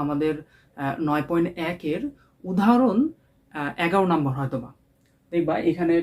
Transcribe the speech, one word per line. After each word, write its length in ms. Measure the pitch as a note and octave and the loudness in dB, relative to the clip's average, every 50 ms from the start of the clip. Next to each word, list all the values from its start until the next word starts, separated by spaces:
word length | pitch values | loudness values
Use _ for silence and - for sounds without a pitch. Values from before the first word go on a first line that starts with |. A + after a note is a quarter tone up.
আমাদের, 320 | C#3+ D3 D3 C#3+ D#3 D#3 D3 D3+ | -4 -2 -2 0 0 0 -2 -4
আহ, 520 | D3+ - _ _ _ _ _ D3 C#3 C3+ C#3 - D#3+ D3 | -8 -16 _ _ _ _ _ -6 -6 -6 -4 -2 -2 0
নয় 160 | D3 D3+ D3 E3 | 0 0 0 0
পয়েন্ট 200 | E3+ E3+ E3+ F3 - F3 D#3+ E3+ | 0 0 0 0 -2 -4 -6 -6
একের 300 | F3+ - - D3+ D#3+ G3+ C#4 C#4+ - _ _ _ _ _ - F#3 | -6 -6 -4 -4 -4 -4 -4 -8 -10 _ _ _ _ _ -8 -4
উদাহরণ, 480 | F#3 F#3+ G3+ A3+ A#3+ B3+ C4 A3 F#3+ A#3 D4+ | 0 2 4 6 6 6 4 4 4 2 2
আহ, 680 | D#4+ - - _ _ _ _ _ _ - D3+ C#3+ C#3+ - - E3+ | 0 -2 -8 _ _ _ _ _ _ -10 -8 -8 -6 -4 -2 -2
এগারো 200 | E3 F#3 G3 F#3+ F3+ | 2 2 2 4 4
নম্বর 200 | E3 D#3 C#3+ C3+ C3 C#3+ | 2 2 2 0 -2 -2
হয়তোবা। 320 | C3+ C3+ C3+ A#2+ - - - _ _ _ _ _ _ _ _ _ _ _ | -4 -4 -4 -6 -8 -10 -16 _ _ _ _ _ _ _ _ _ _ _
দেখবা 220 | E3+ E3+ D3+ D#3 - - - - | -2 -2 0 0 0 0 0 0
এখানে 240 | - F3 E3+ E3 E3+ E3+ | 0 2 2 2 2 2